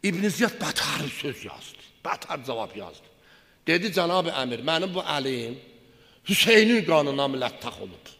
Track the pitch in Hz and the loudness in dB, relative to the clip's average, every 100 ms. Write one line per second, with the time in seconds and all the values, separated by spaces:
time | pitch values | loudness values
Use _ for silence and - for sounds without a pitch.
0 | 196 175 202 147 226 - 165 - - - | 0 0 0 2 0 0 -4 -2 -2 -4
1 | 143 - 147 123 - 73 - - - _ | -6 -6 -8 -8 -12 -14 -18 -20 -20 _
2 | 170 - - 160 123 117 101 104 90 - | -6 -6 -6 -8 -6 -6 -6 -10 -14 -18
3 | - _ _ - _ _ - 170 208 175 | -20 _ _ -20 _ _ 0 0 2 0
4 | 170 185 170 139 127 117 131 160 190 185 | 2 2 0 -2 -4 -4 -2 0 0 -4
5 | - 147 135 127 117 131 - - - - | -4 -2 -2 -4 -6 -10 -16 -20 -20 -20
6 | - _ - 196 - 226 220 233 165 160 | -20 _ -2 2 8 8 8 6 6 4
7 | 143 139 139 135 123 - 120 - 101 90 | 4 0 0 0 -4 -4 -12 -10 -14 -16
8 | - - | -20 -20